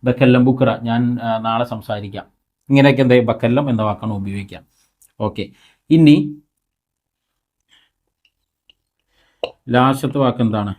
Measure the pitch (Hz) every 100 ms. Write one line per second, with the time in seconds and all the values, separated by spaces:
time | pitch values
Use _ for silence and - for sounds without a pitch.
0 | 127 123 127 123 123 131 117 110 117 117
1 | 123 123 113 113 113 113 120 113 - 107
2 | 104 101 - _ _ _ _ 139 139 135
3 | 131 123 117 113 117 127 143 113 107 101
4 | 110 101 98 98 98 87 _ _ _ _
5 | _ _ 107 107 98 _ _ _ _ 160
6 | 156 147 - - _ _ _ _ _ _
7 | _ _ _ _ _ _ _ _ _ _
8 | _ _ _ _ _ _ _ _ _ _
9 | _ _ _ _ - _ - 123 127 135
10 | 139 143 131 120 117 107 101